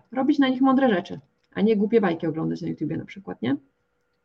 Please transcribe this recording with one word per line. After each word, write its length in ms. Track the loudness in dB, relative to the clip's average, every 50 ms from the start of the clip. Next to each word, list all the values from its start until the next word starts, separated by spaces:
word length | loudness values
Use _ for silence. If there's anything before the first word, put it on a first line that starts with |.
| -12 _
robić 280 | -6 -2 0 2 2 4
na 80 | 2 2
nich 140 | 2 2
mądre 280 | 2 4 4 4 4 4
rzeczy, 300 | 2 0 -2 -6 -10 -14 -14 _ _ _ _ _ -4
a 80 | 0
nie 160 | 2 2 2 2
głupie 240 | 2 2 2 2
bajki 260 | 2 2 0 -2 -4 -4
oglądać 340 | -4 -2 -4 -4 -4 -6
na 60 | -6 -8
YouTubie 300 | -6 -6 -6 -6 -6 -6
na 80 | -8
przykład, 360 | -10 -14 -16 -14 -14 -10 -6
nie? 160 | -4 -4 -4 -4 -6 _ _ _ _ _ _ _ _ _ _ _